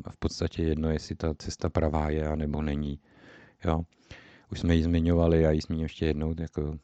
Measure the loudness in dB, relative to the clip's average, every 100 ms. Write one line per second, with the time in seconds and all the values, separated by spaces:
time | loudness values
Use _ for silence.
0 | -8 -4 -4 -2 -4 -2 0 0 0 -2
1 | -4 -6 -4 -4 -8 -4 -2 2 2 0
2 | 0 0 -2 -2 -2 -2 -2 -2 -4 -8
3 | _ _ -20 -20 -20 _ -2 -2 -4 _
4 | _ -20 -20 -20 -12 -4 2 4 4 2
5 | 4 4 6 6 4 2 0 -4 -4 -2
6 | -2 0 -2 -4 -6 -4 -6 -6